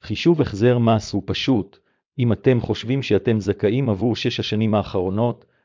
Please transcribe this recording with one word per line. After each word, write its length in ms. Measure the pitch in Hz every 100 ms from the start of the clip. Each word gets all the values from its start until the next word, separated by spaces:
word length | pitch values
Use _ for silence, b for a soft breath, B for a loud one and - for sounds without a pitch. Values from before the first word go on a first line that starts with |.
חישוב 400 | - 107 170 165
החזר 360 | - 98 120 123
מס 360 | 113 113 -
הוא 100 | 104 95
פשוט. 540 | - - 123 92 _ _ _ _ -
אם 140 | 120
אתם 280 | 104 - 123
חושבים 420 | - 104 110 135
שאתם 360 | 123 101 - 110
זכאים 500 | 95 98 104 120 131
עבור 260 | 98 117 110
שש 240 | 123 117
השנים 360 | - 107 110 104
האחרונות, 720 | 98 101 92 98 120 117 _ _